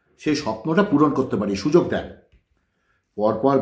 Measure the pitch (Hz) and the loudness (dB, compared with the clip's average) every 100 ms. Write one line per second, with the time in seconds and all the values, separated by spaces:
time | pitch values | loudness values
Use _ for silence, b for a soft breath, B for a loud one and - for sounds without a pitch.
0 | _ _ 156 143 110 - 156 170 202 143 | _ _ -4 -2 -4 -6 -2 0 2 2
1 | 151 135 - 101 101 98 151 165 117 104 | 2 2 -2 -2 -2 -4 2 2 2 -2
2 | - - _ _ _ _ _ _ _ _ | -6 -14 _ _ _ _ _ _ _ _
3 | _ - 107 107 135 135 | _ -2 -2 0 2 2